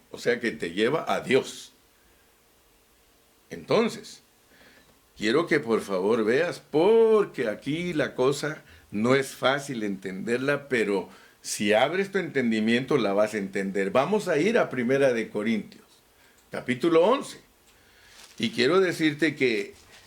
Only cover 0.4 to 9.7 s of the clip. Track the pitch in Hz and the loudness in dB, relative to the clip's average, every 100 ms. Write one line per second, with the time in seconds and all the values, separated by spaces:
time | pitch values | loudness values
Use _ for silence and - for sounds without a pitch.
0.4 | 117 110 87 87 110 156 - 95 80 127 | -2 -6 -6 -2 0 0 -2 -4 2 2
1.4 | - - - _ _ _ _ _ _ _ | 0 -8 -18 _ _ _ _ _ _ _
2.4 | _ _ _ _ _ _ _ _ _ _ | _ _ _ _ _ _ _ _ _ _
3.4 | _ - - 165 233 - - - _ _ | _ -12 -2 0 0 -4 -14 -20 _ _
4.4 | _ _ - - _ _ _ - 107 135 | _ _ -20 -20 _ _ _ -6 0 0
5.4 | 170 160 117 107 98 92 98 113 107 135 | 2 0 0 -2 -2 -2 0 0 2 0
6.4 | 170 - - 151 185 226 226 220 202 - | 0 -4 -4 0 4 6 4 4 0 -4
7.4 | 117 104 135 156 180 151 135 - 127 143 | -4 -4 -6 -6 -4 -2 -2 0 0 0
8.4 | 151 151 - - _ 101 117 135 135 - | -4 -8 -14 -20 _ -2 2 2 0 -2
9.4 | 120 143 143 | 0 0 -2